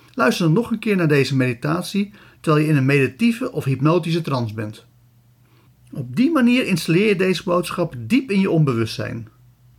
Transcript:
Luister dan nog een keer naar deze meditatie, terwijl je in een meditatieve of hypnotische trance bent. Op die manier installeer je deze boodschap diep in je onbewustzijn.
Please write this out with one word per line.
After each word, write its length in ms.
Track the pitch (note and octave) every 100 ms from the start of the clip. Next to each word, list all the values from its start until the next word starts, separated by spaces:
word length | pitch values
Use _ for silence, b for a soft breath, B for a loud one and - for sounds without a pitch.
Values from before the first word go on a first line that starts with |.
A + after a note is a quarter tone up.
| b
Luister 300 | - B3 A3+
dan 100 | E3+
nog 160 | E3+ A#3+
een 80 | A3
keer 180 | A3+ G3
naar 120 | E3
deze 280 | C#3+ C3+ C3+
meditatie, 760 | B2+ B2 D3 E3+ F3+ G3 G3+ B B B
terwijl 240 | - D3+
je 60 | D3+
in 60 | D3+
een 100 | C3
meditatieve 680 | C#3+ C3 - A#3 A3+ C4
of 120 | -
hypnotische 560 | C#3 B2+ D3 F3 E3 E3
trance 340 | D#3+ C3+ A#2
bent. 320 | G#2+ G#2+ G#2+ - _ _ _ _ _ b b b _ _
Op 240 | - B2 B2+
die 140 | C4+
manier 360 | D#4+ A#3 B3 -
installeer 420 | F#3+ - E3+ G#3+
je 80 | F#3+
deze 260 | F3+ F#3
boodschap 520 | - F3 F3 - E3+ B2+
diep 320 | A2+ B3 C4+
in 100 | G3+
je 100 | F#3+
onbewustzijn. 800 | E3 D3 A#2 A2 - A2 A2+ A2+ _ _ _ _